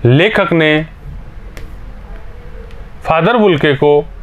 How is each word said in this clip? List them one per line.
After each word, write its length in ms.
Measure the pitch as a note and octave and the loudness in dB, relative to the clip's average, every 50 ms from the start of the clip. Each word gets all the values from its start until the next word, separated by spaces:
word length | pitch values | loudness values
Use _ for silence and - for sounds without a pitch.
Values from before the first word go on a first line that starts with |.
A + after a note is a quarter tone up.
| - | 6
लेखक 480 | A#2+ B2+ C#3+ F3 G3+ - - F#3+ E3 E3+ | 6 6 6 4 4 2 0 0 2 2
ने 320 | E3 D#3 D#3 D3+ D#3 D#3 - - - - - - - - - - - - - - - - - - - - - - - - - - - - - - - - - - - - - - - - - - - - | 2 4 4 2 0 0 -4 -12 -16 -14 -14 -14 -12 -14 -14 -16 -16 -16 -14 -12 -12 -12 -12 -14 -14 -14 -14 -16 -16 -14 -14 -14 -14 -14 -14 -14 -14 -16 -16 -14 -14 -16 -16 -16 -16 -16 -16 -16 -10 -2
फादर 340 | - D#3+ E3 E3 G#3 A#3+ | 0 2 2 4 4 4
बुल्के 360 | A#3+ G#3+ G3+ E3+ C#3 E3 D3+ C#3 | 4 4 4 4 4 2 2 2
को 360 | C3 D3 D3 D3 D3 D3 - - - | 4 4 4 4 4 2 -2 -14 -16